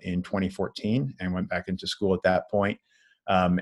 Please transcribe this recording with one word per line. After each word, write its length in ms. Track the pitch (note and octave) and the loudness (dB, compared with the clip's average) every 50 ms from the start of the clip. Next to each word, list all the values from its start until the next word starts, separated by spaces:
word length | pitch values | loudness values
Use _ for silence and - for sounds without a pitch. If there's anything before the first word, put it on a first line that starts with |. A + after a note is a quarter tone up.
in 200 | - F#2 F2+ F2 | -2 -4 -2 -4
twenty 260 | F#2 - - F#2+ F#2+ F#2+ | -2 -2 -2 -2 -2 -2
fourteen 640 | F#2+ - F#2 - - - - G#2 A2 C3 C#3+ C3 - - | -2 -4 -4 -6 -6 -4 -2 0 0 0 0 -2 -4 -6
and 140 | F2+ F2+ F2+ | -4 -2 -2
went 160 | F#2 - - | -2 -2 -2
back 180 | F2+ F2 - - | -4 -4 -4 -4
into 180 | F#2 - - | -6 -6 -6
school 280 | F#2+ - - G#2 F#2+ F#2+ | -8 -4 0 0 2 2
at 80 | F2+ | 4
that 280 | - F#2 F#2 F2 - - | 4 4 2 2 0 0
point. 300 | - G2+ G2 G2+ G#2+ - _ _ _ _ _ _ _ _ - | 0 2 2 0 -2 -4 _ _ _ _ _ _ _ _ -2
Um, 340 | G2 G2 F#2 F#2 F2+ F2+ F2 | 2 2 4 4 4 2 2